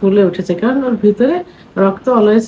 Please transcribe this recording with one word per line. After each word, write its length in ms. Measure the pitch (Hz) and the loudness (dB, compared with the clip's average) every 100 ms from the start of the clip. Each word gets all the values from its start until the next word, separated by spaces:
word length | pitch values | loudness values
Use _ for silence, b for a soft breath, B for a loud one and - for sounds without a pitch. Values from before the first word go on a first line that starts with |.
ফুলে 240 | 196 202 185 | 0 2 2
উঠেছে, 280 | - - | -2 -4
কারণ 300 | 170 226 262 | -4 -2 -2
ওর 140 | 254 220 | -2 0
ভিতরে 420 | 208 202 254 359 359 B B - | 0 0 0 -2 -6 B B -2
রক্ত 320 | 196 190 - | -2 -2 -2
always 360 | 240 208 226 | 2 2 2